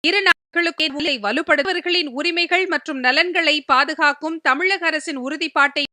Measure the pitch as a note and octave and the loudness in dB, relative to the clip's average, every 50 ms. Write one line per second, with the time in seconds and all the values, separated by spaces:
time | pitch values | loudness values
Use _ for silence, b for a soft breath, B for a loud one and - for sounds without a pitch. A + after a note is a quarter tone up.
0 | - D4+ F4+ G4+ G4 F#4 E4+ _ _ _ _ E4+ E4+ E4+ E4 - D#4 D#4 C4+ D4 | 0 2 2 4 4 2 2 _ _ _ _ -2 0 0 0 -2 -2 -2 -2 -2
1 | D4 D#4+ C#4+ A#3+ G3+ G3+ A3+ C#4+ D#4+ - D#4 C#4+ D#4+ F#4+ F#4 F4 - F4+ F4 F4 | -2 -2 -2 -2 -2 -2 -2 -2 2 2 2 2 2 0 -2 -2 -2 0 0 0
2 | E4+ D4 A#3 C4 D4+ F4 E4 F4 E4+ E4+ F4 F#4 F#4+ F#4+ E4+ C#4+ - - D#4 C4+ | 0 -2 -4 -4 -4 -2 0 0 0 0 0 0 0 0 -2 -4 -4 -6 -8 -2
3 | B3+ B3+ C4 D4 E4+ F4+ E4+ F#4 E4 D4+ D4+ D4+ C#4+ - C#4 B3+ C#4+ C#4+ D#4 - | 0 0 2 2 0 0 0 0 0 0 0 -2 0 2 2 2 2 0 0 0
4 | D#4+ D4 C#4 - - D#4 E4 D#4+ _ D4 C4 C#4 F4 F#4+ G4 F#4 E4+ E4 D#4 D4+ | 2 2 2 0 -4 -6 -6 -2 _ 0 0 2 2 0 0 0 0 -2 -2 -2
5 | D4 E4 D4+ C4+ B3 C4 D4+ D4+ E4 D#4 _ D#4 C#4+ C#4+ C4+ D4 C#4+ - | -4 -6 -8 -6 -6 -6 -6 -6 -6 -4 _ 2 2 2 2 -2 -6 -6